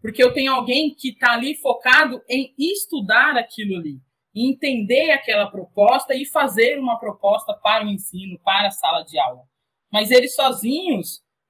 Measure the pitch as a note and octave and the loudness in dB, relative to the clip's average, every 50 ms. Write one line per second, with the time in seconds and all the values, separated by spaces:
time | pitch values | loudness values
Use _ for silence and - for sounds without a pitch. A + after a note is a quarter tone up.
0 | - A3 G#3+ - B3+ B3 B3 D4 C4 C4+ C4 C4+ A#3+ A3 B3 C#4+ D#4 D4+ - - | -12 -6 2 4 4 4 4 2 0 0 0 0 0 0 0 0 0 -2 -4 -6
1 | - C4 - - - B3 A#3 A#3 A#3+ C#4 D4+ - - C4+ A#3+ - - B3+ B3+ C4 | -8 -10 -4 0 2 2 2 2 -2 -4 -6 -2 -2 -2 -2 0 2 4 4 4
2 | C4 B3+ B3 - - - B3 C4 C4+ - _ - C#4 E4+ G4+ G4+ - - F4 C#4 | 4 2 -2 -8 -8 -4 -4 -4 -4 -6 _ -4 -4 -2 -2 -4 -6 -6 -6 -6
3 | G3+ F3+ G#3+ A#3 C4 D4 C#4 B3 A3+ - - - G#3+ G3+ F#3+ F3 E3 D3+ C#3 C3 | -2 2 2 4 4 4 2 0 -2 -4 -6 -8 -6 -6 -6 -6 -8 -10 -12 -14
4 | - _ _ _ _ _ - G#3 A#3+ C4 C4 - - C#4 C4 A#3 G#3 F#3+ A#3+ C4+ | -16 _ _ _ _ _ -6 -2 -2 -2 -2 -2 -2 -4 -2 -2 -2 0 2 2
5 | D#4 D#4+ D4 - - - A3 G#3 G3+ G3 - G3 F3+ - _ G3+ G3+ A#3 C#4+ - | 4 4 2 0 0 0 0 0 0 -2 -6 -10 -14 -6 _ 2 4 4 4 2
6 | - - C4+ C4+ C#4+ - - D#4 C#4 - F#3+ G#3 A3+ B3 C#4+ C#4+ C4 B3 A#3 A#3 | 0 -2 -4 -4 -4 -2 0 0 0 0 2 2 2 2 2 0 -2 -4 -4 -4
7 | A#3 G#3+ G3+ - - G3+ G#3 - - - G#3 - - - G#3+ A3 G#3+ G#3 G3+ F#3+ | -6 -8 -6 -2 0 2 2 2 0 -4 -6 -2 0 0 0 0 0 -4 -6 -6
8 | - - - F3+ F#3+ G3 F3+ - _ - F#3+ G3+ G#3 G3+ G3 - - E3 E3 E3+ | -8 -12 -12 -12 -12 -12 -14 -6 _ -2 0 0 0 -2 -4 -4 -2 -2 -2 -2
9 | - - D#3+ D3+ - B2+ B2+ - _ _ _ _ _ _ _ _ _ _ - G#3+ | -4 -4 -4 -2 -2 -2 -4 -10 _ _ _ _ _ _ _ _ _ _ -2 -2
10 | G#3+ G#3 B3+ B3 B3 C#4 - - C#4 C4 A#3 - - A3+ C4+ D#4+ F#4+ F4+ C#4 F#3+ | 2 4 6 6 6 4 2 0 0 0 0 -2 -2 -4 -4 -2 -2 -2 -2 -2
11 | E3 - - - _ _ _ _ _ _ | -4 -6 -12 -16 _ _ _ _ _ _